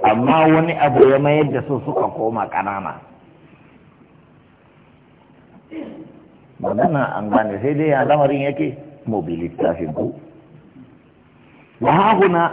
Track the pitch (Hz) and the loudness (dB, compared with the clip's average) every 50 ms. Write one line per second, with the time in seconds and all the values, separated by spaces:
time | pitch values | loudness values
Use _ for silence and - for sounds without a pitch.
0 | - 107 110 117 123 131 156 160 160 160 160 160 160 170 160 - 147 143 127 - | 2 2 2 4 2 2 4 4 6 6 6 4 4 0 0 0 0 2 6 6
1 | - 131 135 139 143 147 147 151 151 135 117 123 - - 139 117 - 147 - - | 6 6 6 4 2 2 2 2 2 0 -2 -4 -4 -4 -6 -6 -4 -4 -4 -4
2 | - - - - 110 113 117 107 98 90 - 87 98 101 98 98 92 80 - - | -4 -4 -4 -4 -4 -4 -2 -4 -6 -4 -4 -4 -4 -4 -6 -6 -8 -10 -12 -14
3 | - - - - _ - - - - - - _ - - - - _ - _ _ | -18 -20 -20 -20 _ -20 -20 -20 -20 -20 -20 _ -20 -20 -20 -20 _ -20 _ _
4 | - _ _ _ _ _ _ _ _ _ _ _ _ _ _ _ _ _ _ _ | -20 _ _ _ _ _ _ _ _ _ _ _ _ _ _ _ _ _ _ _
5 | _ _ _ _ _ _ - _ _ _ - - _ - 320 320 262 226 - - | _ _ _ _ _ _ -20 _ _ _ -20 -20 _ -18 -16 -14 -14 -14 -16 -20
6 | - - - - - - _ _ _ _ _ - - 131 - - - 175 156 139 | -20 -20 -20 -20 -20 -20 _ _ _ _ _ -8 -6 -4 -2 0 0 0 0 0
7 | 123 - - 95 107 104 104 110 107 107 98 98 117 143 151 147 156 156 143 131 | -2 -2 -4 -6 -6 -2 0 0 0 0 -4 -4 -4 -2 -2 0 0 0 0 0
8 | - - 147 151 143 135 143 139 139 139 - - 151 117 - - - - - - | 2 2 2 2 2 2 0 -2 -4 -4 -4 -4 -6 -6 -6 -10 -18 -20 -20 -14
9 | - 120 110 98 80 80 85 80 87 80 - - - 85 82 - 85 78 76 73 | -8 -4 -4 -4 -4 -4 -6 -6 -8 -8 -6 -2 -2 -2 -2 -2 -6 -8 -6 -6
10 | 71 69 - - - - - - - - - - - - _ - - - - _ | -6 -6 -8 -10 -18 -20 -20 -20 -20 -20 -20 -20 -20 -20 _ -20 -20 -20 -20 _
11 | _ _ _ _ _ _ _ _ - - - - - _ _ - 117 120 156 180 | _ _ _ _ _ _ _ _ -20 -20 -20 -20 -20 _ _ -2 0 2 4 4
12 | 196 220 226 185 196 185 175 170 170 156 | 4 4 4 4 2 2 4 2 0 0